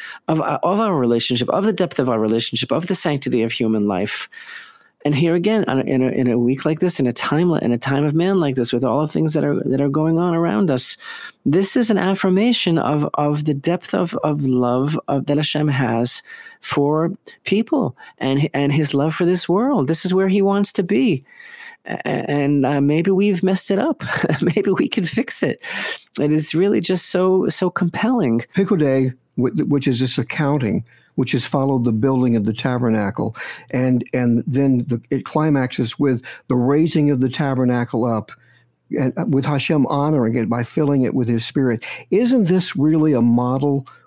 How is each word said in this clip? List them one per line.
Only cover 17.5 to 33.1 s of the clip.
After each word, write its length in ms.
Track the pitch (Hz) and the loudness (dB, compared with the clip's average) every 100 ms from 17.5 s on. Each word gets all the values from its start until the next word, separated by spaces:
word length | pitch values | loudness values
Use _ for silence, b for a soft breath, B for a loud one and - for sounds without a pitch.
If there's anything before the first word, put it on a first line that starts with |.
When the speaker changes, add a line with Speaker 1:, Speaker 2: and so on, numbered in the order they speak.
| 202 233 302 - B B - | 0 2 0 -2 B B -6
Speaker 1:
and, 320 | 131 139 151 | -2 0 0
and 180 | 139 143 | 0 0
his 220 | 147 147 | 0 0
love 200 | 139 156 | 0 0
for 120 | 156 175 | 0 0
this 200 | 180 - | 0 0
world. 420 | 185 262 254 135 | 0 2 0 0
This 180 | 165 180 | -2 0
is 80 | |
where 140 | 185 190 | 0 2
he 120 | 202 | 2
wants 320 | 196 202 202 | 2 2 0
to 100 | - | -2
be. 400 | 185 220 254 135 B B B B B B | 0 0 2 0 B B B B B B
A-, 240 | - - - | -10 -8 -6
and, 560 | 147 127 143 143 143 | -4 -2 -2 0 2
uh, 160 | 135 143 | 2 2
maybe 300 | 143 151 180 | 2 2 2
we've 320 | 190 208 180 | 2 2 2
messed 280 | 185 190 - | 0 0 0
it 80 | 196 | 0
up. 260 | 302 - - - | -2 -4 -6 -2
<laughs> 160 | - 151 | -2 0
Maybe 300 | 175 208 196 | 0 2 2
we 180 | - 294 | 0 0
can 160 | - | -2
fix 380 | 170 - - - | -2 -2 -2 -2
it. 180 | 143 - B 202 B B B - | -2 -4 B -8 B B B -2
And 140 | 147 | 0
it's 220 | 156 151 | 0 0
really 260 | 156 196 214 | 0 2 2
just 300 | 170 180 - | 0 0 0
so, 360 | 185 185 185 - | 0 2 2 2
so 180 | - 180 | 0 -2
compelling. 720 | - 170 - 220 247 135 113 - - | 0 -2 0 0 2 2 0 0 -2
Speaker 2:
Pikudei, 560 | 196 190 143 135 131 - _ - | 2 2 2 2 0 -4 _ -2
wh-, 320 | 123 117 147 | -2 0 0
which 180 | 143 139 | 0 0
is 140 | 120 | 0
this 160 | 127 - | 0 -2
accounting, 640 | 120 - 143 147 117 95 b b b - | -4 -2 0 0 0 -2 b b b -4
which 140 | 127 | -2
has 160 | 131 - | -2 -2
followed 380 | 143 135 131 | -2 0 0
the 80 | 120 | 0
building 420 | 110 135 131 127 | 0 0 2 2
of 100 | 113 | 2
the 80 | 104 | 0
tabernacle. 800 | 110 135 123 123 110 101 | -2 -2 0 0 0 -2